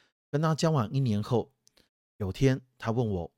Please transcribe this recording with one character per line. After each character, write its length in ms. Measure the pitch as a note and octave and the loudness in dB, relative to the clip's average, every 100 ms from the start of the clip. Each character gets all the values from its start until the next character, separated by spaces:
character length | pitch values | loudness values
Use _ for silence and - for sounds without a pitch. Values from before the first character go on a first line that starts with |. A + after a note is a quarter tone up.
| _ _ _ | _ _ _
跟 100 | D3 | -2
她 140 | D#3+ | 0
交 160 | D#3 E3 | 2 2
往 200 | D3+ G#2 | 2 0
一 80 | C3+ | 0
年 220 | C3 G#2 | 0 0
后， 300 | G#2+ A#2 - _ _ _ _ _ _ - | 0 -2 -2 _ _ _ _ _ _ -8
有 140 | F#2+ | -6
天 260 | - C3 C3+ - - | 2 2 2 -6 -10
她 120 | A2+ | -4
问 160 | A2+ A2+ | -2 -2
我 260 | F#2 E2 | -2 -6